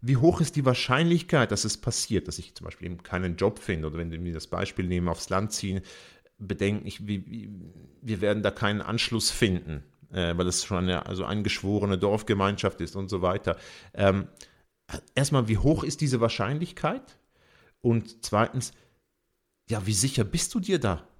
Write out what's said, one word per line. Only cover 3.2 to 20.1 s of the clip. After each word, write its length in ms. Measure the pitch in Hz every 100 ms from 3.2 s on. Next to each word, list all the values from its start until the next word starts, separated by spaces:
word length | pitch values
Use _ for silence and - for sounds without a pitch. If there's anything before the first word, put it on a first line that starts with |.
| 92 85
Job 240 | 98 107
finde?“ 280 | - 85 78
Oder 100 | 78
wenn 260 | 85 82
wir 100 | 87
das 140 | 82 -
Beispiel 400 | 87 92 - 92
nehmen, 220 | 90 87
aufs 200 | 82 -
Land 220 | 95 104
ziehen, 300 | - 101 92 - - - - _ _
bedenken, 460 | 98 104 101 104 -
ich, 200 | - 104
wie, 180 | 101 90
wie, 200 | 113 101 101 82 92 - -
wir 200 | 120 104
werden 220 | 101 104
da 80 | 101
keinen 300 | - 107 104
Anschluss 480 | - 107 - 113 -
finden, 520 | - 110 90 - 76 - _ -
äh, 240 | 92 87 85
weil 100 | 90
es 180 | 90 -
schon 200 | 95 92
eine, 200 | 90 -
also 180 | 92 92
eingeschworene 720 | 104 101 - 98 104 104 95
Dorfgemeinschaft 840 | 101 107 - 98 98 101 101 -
ist 140 | 85 95
und 140 | 98
so 120 | 98
weiter. 360 | 90 98 - 85 - - -
Ähm, 340 | - 98 98 92 - - _ _ _ _ - - -
erstmal, 320 | 139 143 113
wie 100 | 110
hoch 260 | 135 160
ist 180 | 143 147
diese 180 | 151 123
Wahrscheinlichkeit? 960 | 113 - 98 151 175 - 151 247 - - _ _ _ _ _ _
Und 440 | 120 117 - - -
zweitens, 460 | 104 113 127 - - _ _ _ _ _ _ _ _ _
ja, 160 | 110 98
wie 80 |
sicher 300 | 104 127